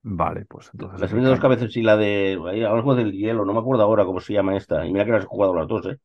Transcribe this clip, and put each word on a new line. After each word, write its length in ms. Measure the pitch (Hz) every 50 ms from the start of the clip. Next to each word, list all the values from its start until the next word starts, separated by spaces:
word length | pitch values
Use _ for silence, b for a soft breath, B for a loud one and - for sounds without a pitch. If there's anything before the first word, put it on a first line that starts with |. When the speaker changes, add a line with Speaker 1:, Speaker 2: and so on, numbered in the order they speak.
| _
Speaker 1:
Vale, 420 | 113 98 82 82 80 82 - 104
pues 240 | _ - - - - -
entonces 280 | - - - - -
Speaker 2:
La 60 | -
Speaker 1:
me 0 |
Speaker 2:
serpiente 180 | 95 - 120 127
de 40 | 131
dos 80 | 131 123
Speaker 1:
cambio. 0 |
Speaker 2:
cabezas 360 | - 135 127 113 123 107 -
y 40 | 120
la 160 | 113 110 107
de, 420 | 107 107 104 104 101 98 98 95 90 80
hay 160 | 87 92 110 117
algo 300 | 104 107 117 117 143 131
del 180 | 123 117 104 95
hielo, 300 | 95 104 110 117 113 101
no 80 | 95 101
me 60 | 113
acuerdo 220 | 113 127 131 117 107
ahora 220 | 104 110 104 98
cómo 140 | 90 92 90
se 140 | - - 104
llama 220 | 101 98 95 95
esta, 300 | 98 - _ 87 78 80
y 60 | 87 92
mira 100 | 98 104
que 60 | 107
las 120 | 117 107 92
he 40 |
jugado 280 | - - 95 101 95 90
las 120 | 85 80
dos, 180 | 73 110 104 87
¿eh? 100 | 92 151 -